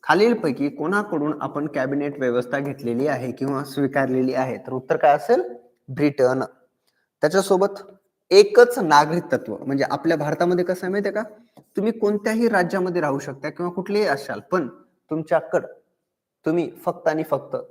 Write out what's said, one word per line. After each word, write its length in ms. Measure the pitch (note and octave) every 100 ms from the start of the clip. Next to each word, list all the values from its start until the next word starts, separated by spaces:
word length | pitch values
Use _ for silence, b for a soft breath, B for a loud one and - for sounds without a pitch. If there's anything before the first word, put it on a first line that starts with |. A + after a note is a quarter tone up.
खालीलपैकी 640 | - D#3+ A3 A#3 E3 A#2+ C#3+
कोणाकडून 720 | C#3+ D3+ G3+ G#3 D#3+ D3 D3
आपण 260 | C3+ - D3+
कॅबिनेट 520 | C#3+ C3 C#3+ C#3+ C#3+
व्यवस्था 400 | B2+ A#2+ B2 C#3
घेतलेली 480 | C#3+ C#3 A#2+ A#2+ C#3+
आहे 240 | C3+ B2+
किंवा 320 | - C3+ C#3
स्वीकारलेली 720 | C#3 C#3 C#3 C#3 C3+ B2+ C3
आहे? 240 | C3 C3 G#2+
तर 160 | -
उत्तर 240 | B2+ - D3+
काय 180 | D3+ D3
असेल? 420 | - B3 - - _ _ -
ब्रिटन. 540 | B2+ D3 C#3 B2 C3 - _ _ _ _ _ _ _
त्याच्यासोबत 600 | D3+ F#3 F#3+ F#3+ G3 G3 - - _ _ _
एकच 480 | F#3+ G3+ A#3 A#3+ A#3+
नागरिकत्व, 800 | F3+ D3 D3+ E3+ E3+ B2 - G#2+
म्हणजे 260 | B2+ C#3
आपल्या 340 | C3+ C#3 E3 E3
भारतामध्ये 480 | D3 D3+ F3 F3+ F3+
कसं 200 | F3+ F#3
आहे 60 |
माहितीये 240 | G3 G3+ G3+
का, 80 | G#3+ - _ _ _ -
तुम्ही 140 | G3+
कोणत्याही 560 | A3+ G3+ G#3 G#3 A3 A#3
राज्यामध्ये 540 | G#3 F3+ G3 F3+ F3
राहू 180 | D3+ C#3
शकता 300 | C#3 C3+ D3+
किंवा 220 | D3 F3
कुठलेही 340 | F3 F#3 G3+ G#3
असाल, 340 | - - G#2
पण 280 | - F#3 C3 - _ _ _
तुमच्याकडं 580 | D#3 D#3 E3 - E3 - - _ _ _ _ _ _ -
तुम्ही 260 | E3+ D#3+ -
फक्त 320 | - E3+ -
आणि 160 | D#3
फक्त 320 | D#3+ C#3 - C3 -